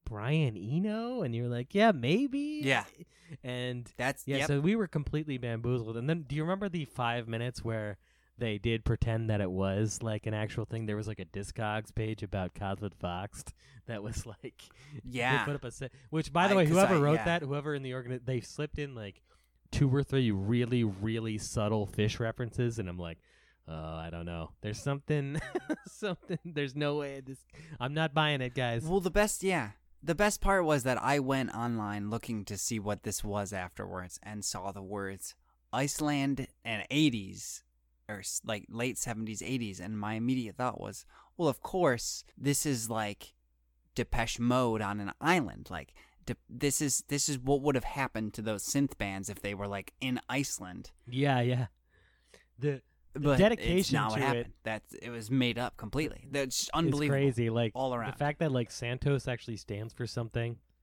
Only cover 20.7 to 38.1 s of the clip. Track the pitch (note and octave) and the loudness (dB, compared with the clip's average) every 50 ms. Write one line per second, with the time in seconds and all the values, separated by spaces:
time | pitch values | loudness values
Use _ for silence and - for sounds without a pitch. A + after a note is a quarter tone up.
20.7 | B2+ B2 A2+ G#2+ F#2+ F#2+ G#2 A2 A2+ A2+ A2 A2+ A2 G#2 - - - A#2 G#2+ G#2 | 4 4 4 2 0 0 -2 -2 -2 -2 -2 -2 -4 -4 -4 -4 -2 0 2 2
21.7 | A2 G#2+ G#2 G2 - - G#2 G#2 - - B2 A2+ - - B2+ A2+ - - B2 A#2+ | 2 2 0 0 2 2 4 4 4 2 -2 -2 -2 -4 -4 -4 0 0 0 0
22.7 | A#2 A#2 G2 F2+ F2 F2+ F2 E2 E2 - _ _ _ _ _ _ _ _ _ - | 0 -2 -4 -4 -4 -6 -6 -8 -8 -12 _ _ _ _ _ _ _ _ _ -10
23.7 | D#2+ D#2 D#2 D#2 D#2+ D#2+ D#2+ E2 E2+ E2+ E2+ F2 E2+ E2+ D#2+ - - - - G#2+ | -8 -8 -6 -6 -6 -6 -6 -6 -6 -6 -6 -6 -6 -6 -6 -8 -10 -8 -8 -6
24.7 | G#2+ - - C#3 C#3 C#3+ - - D3+ D3 C#3 C#3 C#3+ D#3 - - - - - - | -6 -4 -4 -4 -4 -2 -2 -2 -2 0 -2 -2 -4 -6 -6 -4 -6 -6 -4 -6
25.7 | D4+ - - - - - G#3+ G3+ F3 - - - F3+ D#3 - E3+ D#3+ D3 C#3+ C3+ | -8 -8 -8 -16 -12 -6 -4 -4 -4 -6 -6 -8 -8 -8 -8 -6 -4 -4 -4 -2
26.7 | B2+ D3 D3 D3 D3 D3+ C#3+ C#3 C#3 C3+ C3 C3 C3+ - _ _ - - D#3 D#3+ | -2 -2 0 0 0 -2 -4 -6 -8 -10 -12 -12 -14 -14 _ _ -20 -20 -18 -14
27.7 | D#3 - B2 C3 D3 D#3 D#3+ D#3 C#3 D#3 D3+ D3+ D3 C3+ B2+ B2 - C3+ B2+ A#2+ | -8 -6 -4 -2 0 2 2 2 4 4 4 4 4 2 0 0 0 0 2 2
28.7 | A#2 A#2 C3+ D#3 F#3 G3+ F3 F#3 D#3+ G#3 G#3 G#3 - - F3+ F#3+ F#3 D#3+ A#2 G2+ | 2 0 2 2 2 4 4 4 4 4 4 4 2 0 2 2 2 2 0 -2
29.7 | - _ _ _ - - - D3+ E3 E3 G#3 G#3 G#3 - - G3 G3 F#3+ F3 D#3 | -6 _ _ _ -20 -6 -2 0 2 4 4 4 4 4 4 4 6 6 6 6
30.7 | D3+ C#3 A#2 C3 B2 A2 - B2 C#3+ C#3+ C3 C3 C3+ C3+ B2+ - - A2+ A#2 A#2+ | 4 4 4 2 2 2 2 2 4 4 4 4 2 2 2 0 -2 -2 -2 0
31.7 | A#2 A2+ G#2 G2+ G#2 G#2 G2+ G#2 A2 A#2 - - A#2 G#2+ G2 - G#2 F#2+ - - | 0 0 -2 -2 -4 -4 -4 -2 -4 -4 -4 -4 -6 -4 -4 -6 -6 -4 -4 -2
32.7 | A#2+ A2 G2 G#2 G#2 F#2+ - G#2+ G2+ - - G#2 G2+ G#2 G2+ F#2 G2+ F#2 F2+ G2+ | -2 -2 -2 -2 -4 -4 -4 -4 -4 -4 -2 -2 -2 -2 -2 -2 -4 -6 -6 -6
33.7 | - - G2+ F#2 F2+ F#2 F2+ F2+ - - - G2+ G#2+ G#2 F#2+ - - F#2+ F#2 G2 | -8 -10 -10 -8 -8 -8 -8 -10 -12 -14 -14 -12 -10 -8 -6 -6 -6 -6 -6 -8
34.7 | F#2+ G2+ F#2+ F#2 G#2 G2+ G2 F#2+ G2 F#2 - - - _ _ _ _ _ _ _ | -8 -10 -10 -8 -6 -4 -4 -6 -6 -8 -12 -14 -14 _ _ _ _ _ _ _
35.7 | - B2 C#3 C#3+ - - D3+ D3 D3 C#3 C#3 C#3 C#3 B2+ C3 - _ _ - A2+ | -2 -2 0 0 0 0 0 0 2 2 2 0 0 -2 -4 -8 _ _ -6 -4
36.7 | A2+ G#2 - - C3 D3 D#3 D3 A#2 G#2+ F#2+ F#2+ F#2+ G2 - - - - - _ | -4 -4 -4 0 4 4 6 6 4 2 -4 -8 -10 -12 -10 -12 -12 -14 -16 _
37.7 | _ _ _ _ _ _ _ - | _ _ _ _ _ _ _ -12